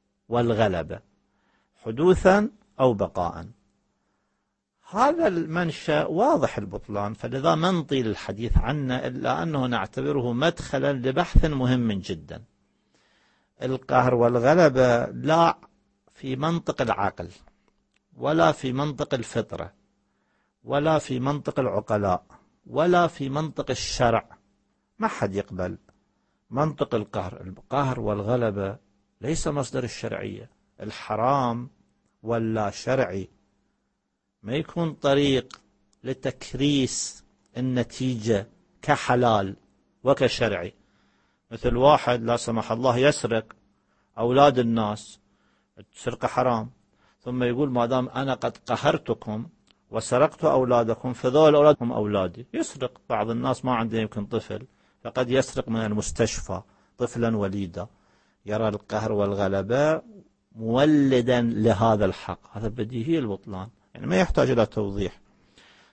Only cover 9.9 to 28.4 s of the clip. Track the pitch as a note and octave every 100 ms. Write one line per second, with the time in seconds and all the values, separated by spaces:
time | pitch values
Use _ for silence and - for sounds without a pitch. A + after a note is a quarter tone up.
9.9 | - C#3 C#3+ A#2+ A#2+ D#3+ F3 - C#3 C#3
10.9 | C3+ B2+ C3 E3+ - D#3+ C#3 B2+ B2+ A#2
11.9 | G2 - E2+ D2+ - - _ _ _ _
12.9 | _ _ _ _ _ _ - B2+ C3 -
13.9 | B2+ B2+ B2 A#2+ A#2+ B2+ E3+ D#3 C3 B2+
14.9 | A#2+ - A#2+ C3 E3 E3 - - _ _
15.9 | _ _ - C3+ C3 D#3 E3+ - - A#2
16.9 | G2 G2 - E2+ - - _ _ _ _
17.9 | _ _ C3 B2+ D#3+ E3 C#3+ C3 B2+ D3+
18.9 | C3+ D3 C3 - A#2 G#2 - E2 _ _
19.9 | _ _ _ _ _ _ _ A#2 C#3+ D#3
20.9 | D#3 - B2+ C3+ D3 C3+ - B2 G2+ -
21.9 | G#2+ G2 F2+ _ - _ _ - B2 F3
22.9 | F3+ E3+ - C3+ C#3+ D#3 - C3 B2 -
23.9 | - A#2+ A2 - - _ _ _ _ _
24.9 | - A3 - G2 G2 - F#2 F2+ - _
25.9 | _ _ _ _ _ - B2 D#3 C#3 -
26.9 | A2+ G#2 G#2 F#2 F2+ F#2 F#2+ - C3+ C#3
27.9 | A#2+ G#2+ G#2 G#2 B2